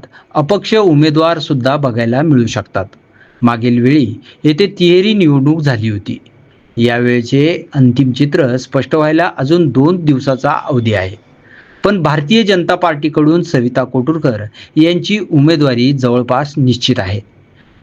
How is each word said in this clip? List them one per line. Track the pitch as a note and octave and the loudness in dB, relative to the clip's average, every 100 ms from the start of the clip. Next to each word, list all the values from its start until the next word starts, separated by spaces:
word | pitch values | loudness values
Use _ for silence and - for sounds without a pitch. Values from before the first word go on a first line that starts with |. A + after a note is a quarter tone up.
| - - _ - | -10 -20 _ -4
अपक्ष | C#3+ G3 G3 A3 | 0 -2 0 2
उमेदवार | G3 D3 D#3 D3+ E3 E3 | 4 4 2 2 0 -2
सुद्धा | - C#3 B2+ D3 | -4 -2 -2 -2
बघायला | C3+ A#2 A#2 B2 | -2 -2 -2 0
मिळू | E3 C3 A2+ | 2 2 0
शकतात. | A2 - G2+ F#2+ - _ _ _ - | -4 -6 -8 -8 -12 _ _ _ -2
मागील | A#2+ A#2 A#2+ A#2+ | -2 0 0 2
वेळी | B2 D3+ A2+ G#2+ - - | 2 2 0 -6 -16 -4
येथे | D3+ D3+ G3+ G3+ | 0 0 -2 0
तिहेरी | F3 F3 G#3 | 2 2 2
निवडणूक | G#3+ D#3+ C#3 C3+ E3 | 2 2 2 2 0
झाली | D3 A2+ A2 | 0 -2 -2
होती. | G2+ - - - _ _ _ _ - | -4 -8 -14 -16 _ _ _ _ -2
यावेळचे | A#2 A#2+ B2 B2 A#2+ C#3 D#3 F3 - C#3+ | 0 2 0 0 0 0 0 -2 -4 2
अंतिम | B2+ B2 C3 | 2 2 0
चित्र | A#2+ C#3+ F3 C3 B2+ | 0 0 0 0 -2
स्पष्ट | - C#3 B2+ D#3 | -4 -4 -2 0
व्हायला | D3+ D#3+ F3+ - | 0 0 -2 -4
अजून | C3+ F3 D#3 | 0 0 2
दोन | B2 D3 F#3 D3+ | 2 2 2 0
दिवसाचा | C3 C#3 C3 C#3+ | 0 -2 -2 -2
अवधी | D3+ - C3 A2 | -4 -2 -2 0
आहे. | G2+ F#2+ G2+ _ _ _ - - - | -2 -4 -10 _ _ _ -20 -20 -4
पण | F#3+ G3+ | -2 0
भारतीय | D3+ D#3 D3 A3 | 0 -2 0 2
जनता | G#3 F#3 F3 F3+ | 2 0 0 0
पार्टीकडून | F3 D3+ D#3 D3+ D3+ E3+ | 0 -2 -2 0 2 2
सविता | E3+ C3+ A#2+ C3+ | 0 -2 0 -2
कोटुरकर | B2 C3 B2+ D#3+ D3 G#2+ G#2 - - D#3 | -2 -2 -2 -2 -4 -4 -10 -16 -4 0
यांची | E3 F3 D3 G#3 F3+ | 2 0 -2 -4 0
उमेदवारी | D#3 D3 E3 C#3+ A#2+ B2+ | 2 2 2 2 2 0
जवळपास | C3+ B2 A#2+ B2 B2+ D3 D3 | 0 0 0 0 -2 -2 -2
निश्चित | B2+ A#2+ - B2 | 0 0 -2 -2
आहे. | F#2+ G#2 - _ _ _ _ _ | -4 -6 -10 _ _ _ _ _